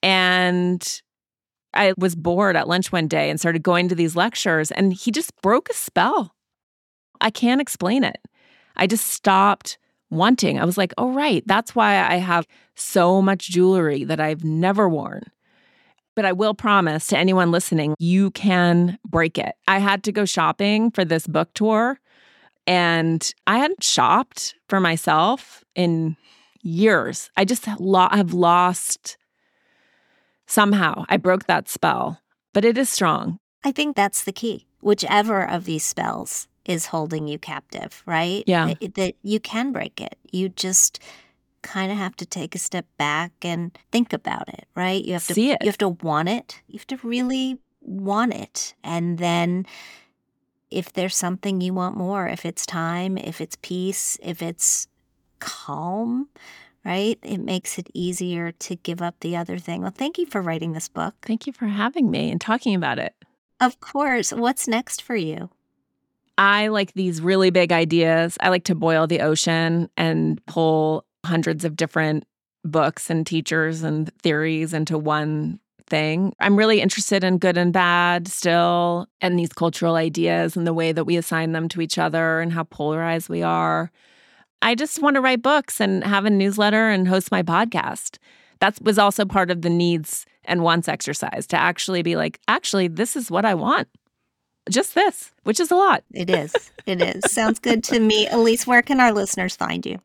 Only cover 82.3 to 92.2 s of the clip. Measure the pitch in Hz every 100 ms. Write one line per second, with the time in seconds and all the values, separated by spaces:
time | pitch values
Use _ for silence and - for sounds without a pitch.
82.3 | 160 170 165 165 - 151 156 165 165 170
83.3 | 170 170 165 165 160 165 _ _ _ _
84.3 | _ _ _ 220 233 302 - 294 277 262
85.3 | 254 254 294 277 - 202 190 196 202 208
86.3 | 202 196 202 208 214 220 202 185 190 185
87.3 | 190 170 170 226 180 - - - - _
88.3 | _ _ _ 190 214 214 208 202 196 202
89.3 | 202 180 180 170 170 175 170 151 - -
90.3 | _ - 175 170 170 175 151 - 147 -
91.3 | - - 175 151 175 - 185 170 165